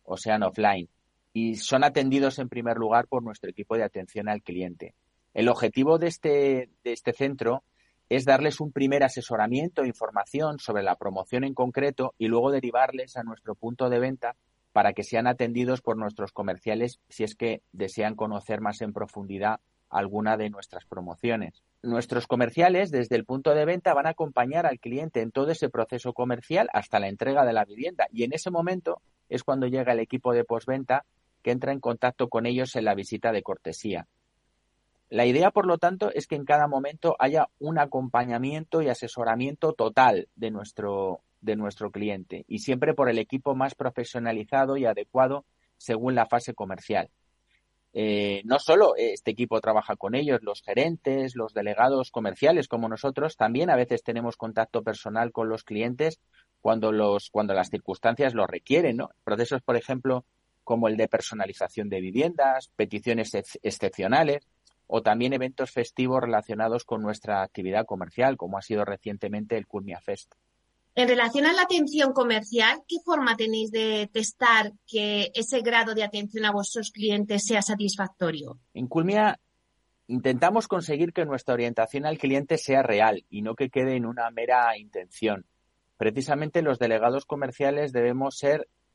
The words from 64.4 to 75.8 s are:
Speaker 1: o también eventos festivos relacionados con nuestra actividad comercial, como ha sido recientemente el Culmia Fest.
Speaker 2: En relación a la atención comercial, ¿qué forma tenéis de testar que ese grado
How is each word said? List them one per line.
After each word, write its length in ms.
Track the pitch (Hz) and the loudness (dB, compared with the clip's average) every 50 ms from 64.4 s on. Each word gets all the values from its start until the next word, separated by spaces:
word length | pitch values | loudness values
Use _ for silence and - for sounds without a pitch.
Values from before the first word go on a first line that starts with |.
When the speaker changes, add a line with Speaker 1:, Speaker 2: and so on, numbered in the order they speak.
| - _ _ _ _ _ _ _ _ - | -4 _ _ _ _ _ _ _ _ -4
Speaker 1:
o 140 | - 113 | -2 0
también 300 | - 110 107 117 120 131 | 2 2 2 2 2 0
eventos 380 | 135 127 127 131 131 - 131 - | 0 -2 -2 -4 -4 -4 -6 -4
festivos 500 | - 123 120 - - - 127 127 131 131 | -2 -2 -4 -2 -2 -2 0 0 2 0
relacionados 640 | 123 117 113 107 107 - 110 107 110 113 117 120 - | 0 2 0 0 0 -2 -4 -2 0 0 0 -2 -4
con 180 | - 117 110 | -4 -6 -4
nuestra 400 | 107 104 104 - - 110 101 98 | -4 -4 -6 -6 -4 -4 -2 -2
actividad 440 | 95 - - 104 92 95 95 107 117 | -2 -4 -6 -6 -4 -2 0 -2 -2
comercial, 500 | - 104 92 90 85 - - 127 135 135 | -2 -6 -8 -8 -6 -2 0 0 2 0
como 220 | - 87 92 98 98 | -2 -6 -8 -8 -8
ha 40 | |
sido 220 | - - 110 104 104 | -6 -4 -2 -2 -2
recientemente 720 | 101 101 - - 110 101 101 - 101 104 104 107 107 117 | -2 -4 -6 -8 -10 -8 -6 -6 -6 -6 -6 -4 -4 -4
el 100 | 110 104 | -4 -4
Culmia 340 | - - 101 98 101 87 87 | -6 -8 -10 -8 -10 -12 -10
Fest. 340 | - - 98 - - _ _ _ _ _ _ _ _ _ _ _ _ _ - | -8 -8 -8 -8 -10 _ _ _ _ _ _ _ _ _ _ _ _ _ -2
Speaker 2:
En 140 | 247 247 240 | 2 2 4
relación 360 | 247 240 233 233 233 277 294 | 4 4 2 2 2 2 4
a 80 | 320 | 4
la 100 | 370 370 | 4 4
atención 520 | 359 359 370 339 294 294 294 302 277 269 254 | 2 2 2 2 2 2 2 2 2 4 4
comercial, 640 | 269 240 240 220 214 214 - 240 233 220 226 277 311 - - | 2 2 2 2 0 -2 -2 0 4 4 4 4 2 -2 -6
¿qué 80 | 339 330 - | -8 -4 -2
forma 320 | 339 349 302 262 240 226 | 0 0 2 2 2 0
tenéis 340 | 220 220 220 220 220 220 220 | 0 0 -2 -2 -2 -2 -2
de 380 | 214 220 220 220 214 214 208 208 | -2 -2 0 0 0 -2 -4 -4
testar 640 | - 226 214 - - - 254 233 233 220 208 214 - _ _ | -4 -4 -4 -4 -2 2 4 6 6 6 4 0 -4 _ _
que 440 | - 226 214 208 208 208 208 202 - - | -6 -4 -2 -2 -2 0 -2 -2 -2 -4
ese 260 | 226 226 - 262 247 | -4 -4 -2 -2 -2
grado 340 | 226 233 233 226 | 0 2 2 2